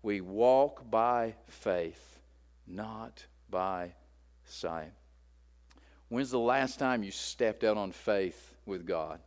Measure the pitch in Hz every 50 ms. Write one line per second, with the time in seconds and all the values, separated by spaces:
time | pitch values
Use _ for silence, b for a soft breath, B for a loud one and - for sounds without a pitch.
0 | - 107 101 101 90 90 95 107 117 123 131 135 139 143 143 - 123 117 110 113
1 | 113 120 123 120 113 113 107 - - - - - - 107 92 87 85 82 85 -
2 | - - - - - - _ - - - - - _ - 87 98 107 110 110 110
3 | 113 - - - - - _ _ _ - 98 92 92 95 95 90 87 87 90 -
4 | - _ _ _ _ _ _ _ - - - - - 87 82 82 78 78 - -
5 | _ _ _ _ _ _ _ _ _ - _ _ _ _ - b b b b b
6 | b b 117 120 139 127 127 123 117 117 127 135 135 131 - - 139 127 127 120
7 | 104 98 95 - - - - - 120 110 104 - - 110 107 107 101 95 92 -
8 | - - 104 101 95 90 - - - - - - _ - 98 90 85 82 92 82
9 | 78 78 78 85 -